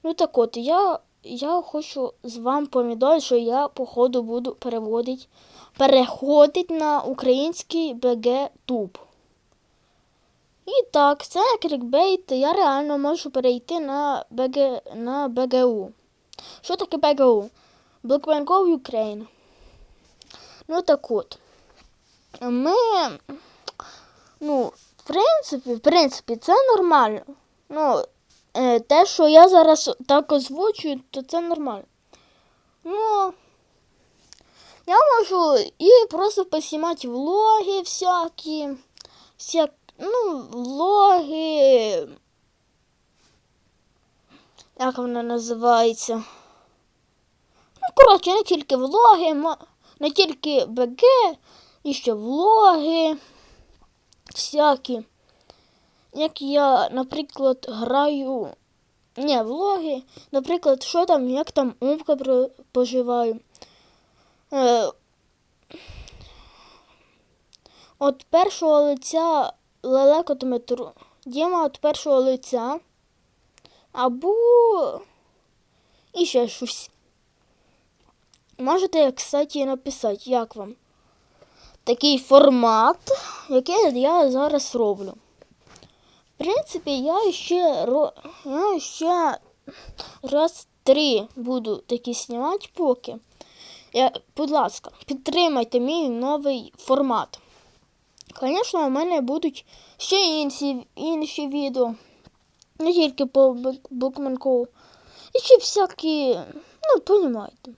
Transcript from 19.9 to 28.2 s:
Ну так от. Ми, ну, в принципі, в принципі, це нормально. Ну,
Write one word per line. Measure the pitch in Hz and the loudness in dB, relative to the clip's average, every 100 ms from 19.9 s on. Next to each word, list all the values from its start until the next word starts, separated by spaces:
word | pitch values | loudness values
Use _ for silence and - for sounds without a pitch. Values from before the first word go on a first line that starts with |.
| _ _ _ - - - - - | _ _ _ -20 -20 -20 -20 -6
Ну | 330 | -4
так | 359 285 - | 0 0 0
от. | 214 - - _ _ _ _ _ _ _ _ _ - | -6 -6 -20 _ _ _ _ _ _ _ _ _ -12
Ми, | 247 247 285 427 453 392 277 143 - 285 _ _ - - - - _ _ _ _ | -6 -4 0 0 2 0 -2 -8 -18 -20 _ _ -20 -20 -20 -20 _ _ _ _
ну, | 302 277 226 _ _ _ | -4 -2 -4 _ _ _
в | |
принципі, | - 311 480 640 - 269 262 | -6 0 2 2 -2 -10 -8
в | 233 | -2
принципі, | 302 339 285 - - 233 | 2 2 2 -2 -10 -8
це | - 415 523 440 | 2 2 4 2
нормально. | 359 302 226 214 - 277 _ _ _ | 4 2 2 -2 -12 -20 _ _ _
Ну, | 294 302 190 - _ | -4 0 0 -4 _